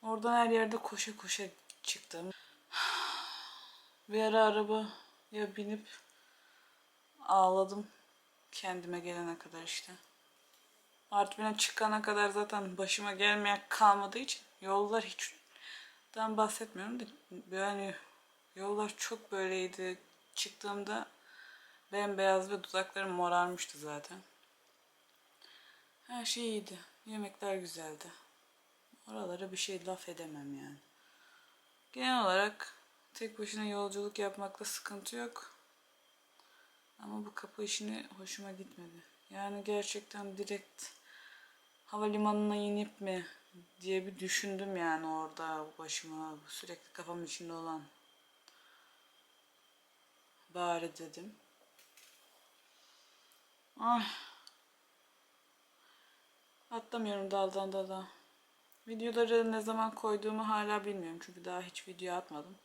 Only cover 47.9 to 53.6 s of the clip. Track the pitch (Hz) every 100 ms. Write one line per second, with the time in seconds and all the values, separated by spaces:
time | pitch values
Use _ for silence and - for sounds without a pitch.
47.9 | - _ _ _ _ - - - - -
48.9 | _ _ _ _ _ _ _ _ _ _
49.9 | _ _ _ _ _ _ 175 175 170 165
50.9 | 156 165 151 190 214 _ _ _ _ -
51.9 | - - - - _ _ _ _ _ -
52.9 | - _ _ _ - _ _